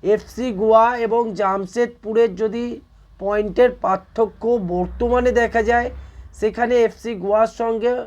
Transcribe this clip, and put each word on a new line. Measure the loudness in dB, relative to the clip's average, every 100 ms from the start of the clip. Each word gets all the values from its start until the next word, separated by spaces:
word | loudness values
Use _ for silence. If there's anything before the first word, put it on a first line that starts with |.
এফসি | 0 -2 -2 -6 -6 -2
গোয়া | 4 6 4 0 -2
এবং | 0 -2 -2
জামশেদপুরের | -2 -2 -4 -4 -4 -4 -2 2 2 0
যদি | -4 -4 -8 -10 -16 _ _ -8
পয়েন্টের | -4 -2 -2 2 2 2
পার্থক্য | -2 -2 -4 -2 -2 -2 -2 -2 0
বর্তমানে | -2 -4 -2 0 2 2 2
দেখা | 2 0 2
যায়, | 0 0 -10 -18 -20 -20 -4
সেখানে | -4 -2 0 2 2
এফসি | 0 -10 -6
গোয়ার | 0 2 0 0
সঙ্গে | -4 -2 -2 -2